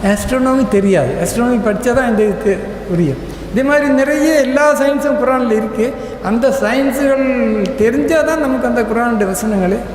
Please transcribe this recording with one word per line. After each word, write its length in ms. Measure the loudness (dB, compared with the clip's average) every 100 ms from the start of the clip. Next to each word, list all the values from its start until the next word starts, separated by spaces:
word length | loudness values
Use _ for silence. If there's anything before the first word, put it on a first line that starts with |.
| 0
ஆஸ்ட்ரோனமி 600 | 0 0 0 2 2 2
தெரியாது. 420 | 2 4 2 2 -2
ஆஸ்ட்ரோனமி 360 | -2 0 0 2 0
படிச்சா 280 | 0 0
தான் 160 | 0 2
இந்த 140 | 2
இதுக்கு 360 | 0 0 -2 -2 -4 -10 -4
புரியும். 280 | 0 0 -2 -8 -12 -6
இதே 100 | -2
மாதிரி 240 | 2 2 2
நிறைய 460 | 2 2 2 2
எல்லா 400 | 2 2 2 2
சயின்ஸும் 440 | 2 0 0 -2 0
குரான்ல 280 | 0 0 0
இருக்கு. 420 | 0 -2 -2 -4 -4 -10 -8
அந்த 260 | -2 0 2
சயின்ஸுகள் 1300 | 0 0 0 0 0 0 2 0 0 0 0 -2 0
தெரிஞ்சா 460 | 0 2 0 0
தான் 180 | 0 -2
நமக்கு 280 | -2 -2 -2
அந்த 140 | -2
குரானுடைய 440 | -2 -2 0 0 0
வசனங்களை 520 | -2 -2 0 0 -2 -4